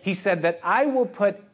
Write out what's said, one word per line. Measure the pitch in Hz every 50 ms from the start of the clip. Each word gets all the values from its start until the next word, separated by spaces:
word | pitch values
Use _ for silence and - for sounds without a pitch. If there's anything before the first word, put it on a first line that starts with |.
he | - 190
said | 185 185 - 202 180 165
that, | 165 170 170 170
"I | - 175 202 240 285
will | 294 262 254 240
put | - - - - 202 196 - - -